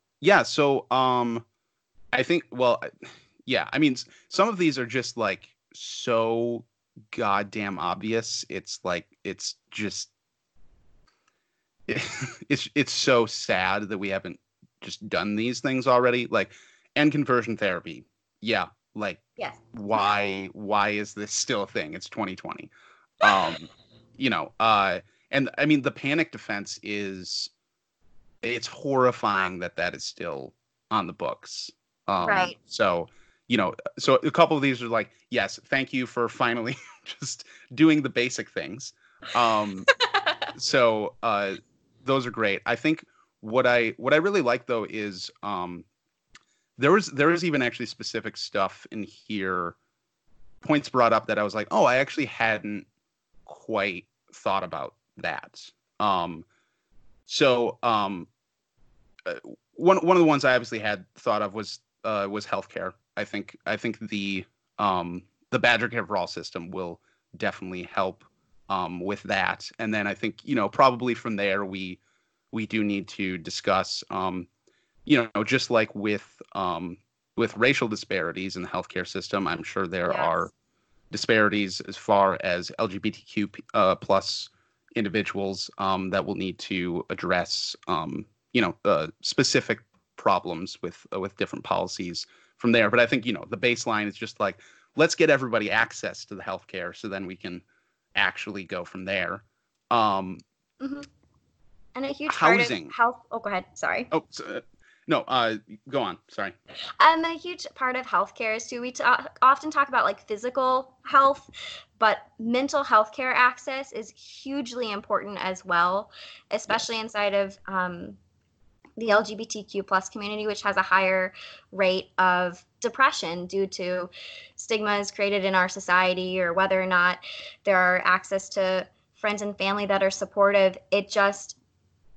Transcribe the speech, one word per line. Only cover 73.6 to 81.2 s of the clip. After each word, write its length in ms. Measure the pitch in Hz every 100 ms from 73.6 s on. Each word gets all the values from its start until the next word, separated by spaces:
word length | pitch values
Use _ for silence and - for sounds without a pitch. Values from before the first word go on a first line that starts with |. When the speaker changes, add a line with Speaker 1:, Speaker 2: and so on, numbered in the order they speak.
| - 92 92 - -
Speaker 1:
um, 360 | 95 92 90 87 _ _ _ _ _
you 240 | - 143 117
know, 80 | 104
just 280 | 104 131 -
like 240 | 117 110
with, 460 | 104 104 104 - - -
um, 440 | - 92 82 87 - _ _ _ -
with 200 | 110 104
racial 320 | 123 139 117
disparities 680 | 104 - 95 82 85 95 92
in 60 |
the 60 | 90
healthcare 380 | 90 - - 90
system, 400 | 95 - 98 90
I'm 160 | 82
sure 240 | 80 98 92
there 260 | 92 87
Speaker 2:
Yes. 80 | -
Speaker 1:
are 320 | 82 82 87 - _ _ _ _ _
disparities 680 | -